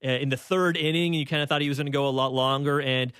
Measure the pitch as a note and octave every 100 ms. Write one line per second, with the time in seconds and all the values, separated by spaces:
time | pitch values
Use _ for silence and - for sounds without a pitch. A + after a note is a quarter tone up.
0 | C3 B2+ C#3 C3+ - F#3 F3+ E3+ D#3 D#3+
1 | E3+ E3 C#3+ D#3 C#3+ D3 D3 C#3 D3 C#3
2 | C#3 C3 C3 C3 C3 C3+ C#3+ C#3+ C3+ C3
3 | B2+ -